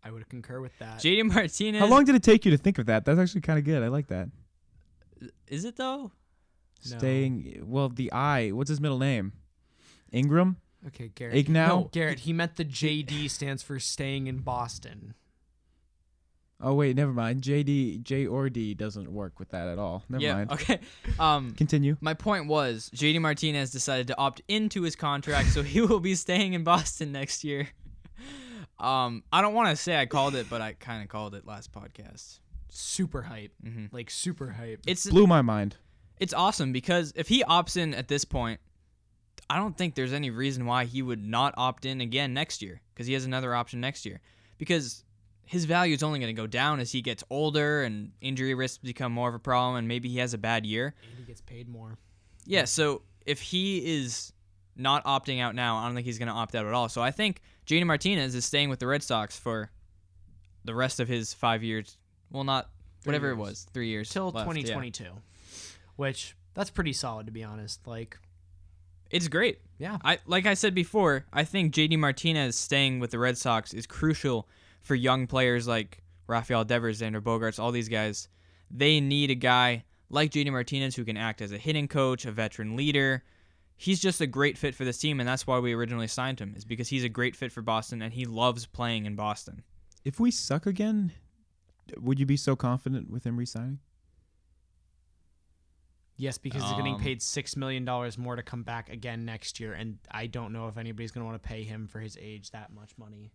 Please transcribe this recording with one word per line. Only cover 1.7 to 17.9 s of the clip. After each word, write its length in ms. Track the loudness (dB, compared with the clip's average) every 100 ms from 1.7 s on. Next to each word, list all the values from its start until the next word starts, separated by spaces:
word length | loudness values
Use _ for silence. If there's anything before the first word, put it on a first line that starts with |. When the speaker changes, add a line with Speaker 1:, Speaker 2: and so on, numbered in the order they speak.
| 4
Speaker 3:
How 80 | 8
long 160 | 10
did 100 | 10
it 80 | 8
take 220 | 10 10
you 80 | 10
to 60 | 6
think 200 | 6 2
of 80 | 4
that? 180 | 4
That's 140 | 6 6
actually 220 | 6 2
kinda 220 | 2 2
good. 200 | 4 2
I 60 | 2
like 180 | 0 -2
that. 220 | -4 -4 -10 -20 _ _ -20 -20 _ _ -20 -20 -20 _
Speaker 2:
Is 160 | -8
it, 100 | -8
though? 380 | -6 -4 -4 -8 _ _ _ _ _ _ _ -12
Speaker 1:
No. 80 | -4
Speaker 3:
Staying, 680 | 0 2 0 -2 -6 -12 -6
well, 220 | -2 -2
the 240 | -2 -4
I, 380 | 0 0 2 0
what's 200 | -2 -2
his 100 | 0
middle 180 | 0 0
name? 320 | 2 0 -2 -8 -20 _ _ _ _ -20 _
Ingram? 460 | 0 4 6 4 2 _ _ -18
Speaker 1:
Okay, 240 | -14 -16
Garrett. 220 | -12 0
Speaker 3:
Ignow? 320 | 2 4 6 6
Speaker 1:
No, 220 | 6 2
Garrett, 300 | 0 0 -2
he 120 | -2
meant 220 | 0 -2
the 80 | -2
J 400 | -6 0 0 0
D 240 | -2 -4 -4
stands 380 | -4 -4 -6
for 160 | -6 -6
staying 480 | -4 -4 -4 -4 -4
in 100 | -4
Boston. 760 | -4 -4 -4 -8 -14 -16 -16 -18 _ _ _ _ _ _ _ _ _ _ _ _ _ _
Speaker 3:
Oh, 120 | 0
wait, 220 | 2 4 4
never 160 | 2
mind. 300 | 2 0 0
J 200 | 0 0
D, 360 | 2 2 2